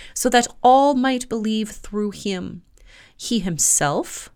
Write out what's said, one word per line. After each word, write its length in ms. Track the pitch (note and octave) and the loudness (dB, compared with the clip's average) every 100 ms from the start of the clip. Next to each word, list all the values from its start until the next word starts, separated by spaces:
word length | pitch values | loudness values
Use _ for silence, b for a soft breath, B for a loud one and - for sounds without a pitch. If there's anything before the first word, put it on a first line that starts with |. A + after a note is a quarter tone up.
| B | B
so 160 | - - | -4 2
that 180 | A#3+ A#3+ - | 4 2 2
all 320 | B3 C4+ C#4+ | 6 6 6
might 360 | C4 C4 B3+ B3+ | 2 0 -2 -4
believe 420 | A3+ G#3+ A3 G#3+ | -4 -2 -2 -4
through 400 | - - G#3 G#3 | -10 -8 -4 -4
him. 500 | - G#3 F#3 F3+ F3 _ _ b b b b | -4 -6 -6 -8 -12 _ _ b b b b
He 240 | - A#3 | -4 -2
himself 880 | F3+ D#3+ - - D3 E3+ F4+ - - | -2 -2 0 2 0 -2 -4 -10 -14